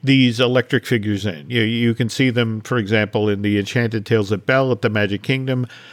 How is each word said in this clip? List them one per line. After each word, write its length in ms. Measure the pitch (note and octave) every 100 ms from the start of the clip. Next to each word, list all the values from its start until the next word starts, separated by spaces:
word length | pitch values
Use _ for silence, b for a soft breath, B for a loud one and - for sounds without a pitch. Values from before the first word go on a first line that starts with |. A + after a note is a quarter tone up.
these 360 | C3 C3+ B2+ A2+
electric 480 | B2 B2+ A#2+ C#3 -
figures 400 | B2 G#2 G2+ G2+
in. 240 | D#2 C#2+
You, 120 | A#2+
you 300 | A2 A#2 A#2
can 140 | A2+ A#2
see 220 | - C3
them, 300 | A#2+ A2+ A2
for 180 | - B2
example, 500 | G2 A2 G#2 A2 G#2+
in 140 | G2+
the 160 | G#2 G#2
Enchanted 480 | G2 B2 A#2 A2 G#2
Tales 240 | A2+ G2+
of 160 | G#2 -
Belle 240 | C3+ C3
at 120 | A#2+
the 80 | A#2+
Magic 320 | G#2+ G#2 G2+
Kingdom, 440 | - C3 C3 B2+ B2 B B